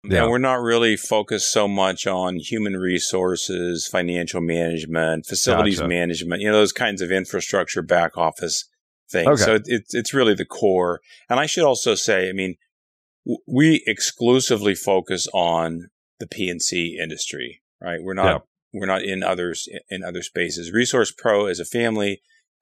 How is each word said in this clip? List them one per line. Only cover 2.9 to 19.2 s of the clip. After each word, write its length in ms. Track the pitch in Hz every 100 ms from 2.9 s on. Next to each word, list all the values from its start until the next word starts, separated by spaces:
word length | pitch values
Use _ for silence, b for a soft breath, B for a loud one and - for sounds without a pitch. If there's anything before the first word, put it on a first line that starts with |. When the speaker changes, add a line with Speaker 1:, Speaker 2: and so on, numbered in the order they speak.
| 87 - 92 92 90 - 90 87 82 -
Speaker 2:
financial 540 | 92 87 87 85 92
management, 840 | 82 82 85 82 78 82 80 80 -
facilities 520 | - - 82 98 87
Speaker 1:
Gotcha. 100 | 87
Speaker 2:
management, 540 | 87 87 82 85 90
you 60 | 104
know, 80 | 107
those 160 | 104
kinds 300 | - 117 95
of 80 | 87
infrastructure, 720 | 95 92 92 - 98 87 90
back 340 | 78 87 82 -
office 520 | 82 - 82 - - _ _ _ _
things. 160 | 92 104
Speaker 1:
Okay. 160 | 135
Speaker 2:
So 120 | 117 110
it, 60 |
it's, 300 | - 120 -
it's 200 | 120 110
really 200 | 139 113
the 100 | 95
core. 560 | - - 104 92 87 85 b b b
And 120 | 123
I 60 | 151
should 180 | 185
also 320 | 147 120 123 101
say, 320 | - 98 92
I 40 |
mean, 240 | 98 92 - _ _ _ _ _ _ -
w-, 160 | 113 -
we 340 | 123 160 156 -
exclusively 880 | 104 - - 117 131 - 110 101 92
focus 500 | - 95 85 92 -
on 540 | 95 85 82 82 85 85 _ _ _
the 80 | -
P 200 | - 90
and 140 | 85
C 340 | - 90 85 82
industry, 600 | 80 73 - 73 60 - _ _
right? 180 | 90 85
We're 100 | 92
not, 140 | 95 92
Speaker 1:
Yeah. 120 | 78 _ _ _
Speaker 2:
we're 120 | 101 95
not 160 | 95
in 200 | 101 95